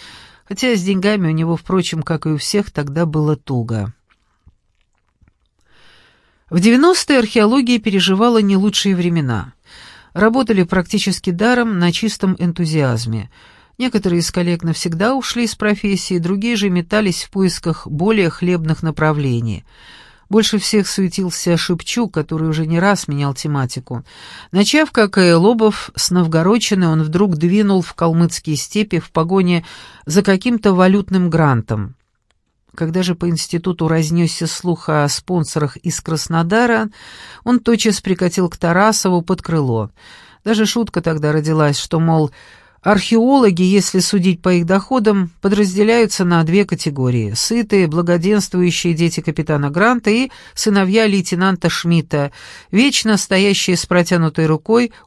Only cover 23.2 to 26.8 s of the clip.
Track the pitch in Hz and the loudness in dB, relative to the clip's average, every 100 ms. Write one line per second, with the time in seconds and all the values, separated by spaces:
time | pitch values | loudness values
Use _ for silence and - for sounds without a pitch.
23.2 | 143 135 156 143 127 - - 120 - - | -4 -4 -4 -2 -4 -6 -10 -12 -14 -20
24.2 | - - - 185 208 302 302 - 208 202 | -20 -20 -4 0 2 2 2 2 2 4
25.2 | 180 170 196 233 220 202 - - - 180 | 4 6 4 4 2 0 -6 -6 -2 0
26.2 | 170 160 175 226 - 196 | 2 2 2 2 0 0